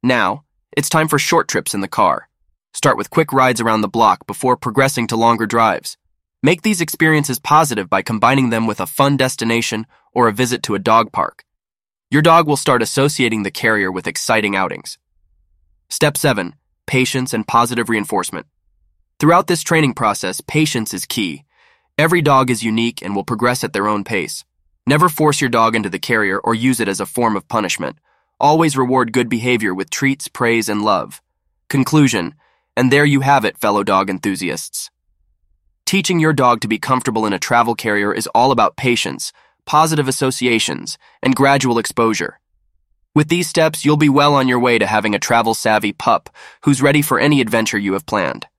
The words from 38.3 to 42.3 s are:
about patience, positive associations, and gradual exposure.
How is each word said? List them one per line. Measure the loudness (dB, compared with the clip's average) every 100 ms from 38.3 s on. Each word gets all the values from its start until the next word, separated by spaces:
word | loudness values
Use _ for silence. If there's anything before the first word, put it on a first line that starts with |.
| 0 2
about | 2 0 0
patience, | 0 0 -2 -8 -12 _ _ _ -2
positive | 2 2 0 -2
associations, | -2 -2 0 0 0 0 -6 -10 -16 _ _
and | -2
gradual | 2 2 2 2 0
exposure. | -2 0 0 0 -6